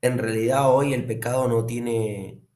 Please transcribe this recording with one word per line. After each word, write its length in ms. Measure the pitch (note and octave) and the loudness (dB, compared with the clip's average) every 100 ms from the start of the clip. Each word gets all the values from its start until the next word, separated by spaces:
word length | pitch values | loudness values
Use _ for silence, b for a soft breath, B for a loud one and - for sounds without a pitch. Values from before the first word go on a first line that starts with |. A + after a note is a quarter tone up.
en 160 | B2 B2 | 0 0
realidad 520 | A2 A2 A#2 C3+ C3+ | -2 0 0 2 4
hoy 220 | C3 C#3+ | 4 2
el 140 | B2+ A#2+ | -2 -2
pecado 420 | A2+ A#2+ B2+ B2 | -4 -2 0 2
no 160 | A#2 | 0
tiene 760 | A#2 B2 A#2+ A#2 G#2+ G2+ F#2+ - _ | 0 -4 -2 -2 -2 -6 -10 -14 _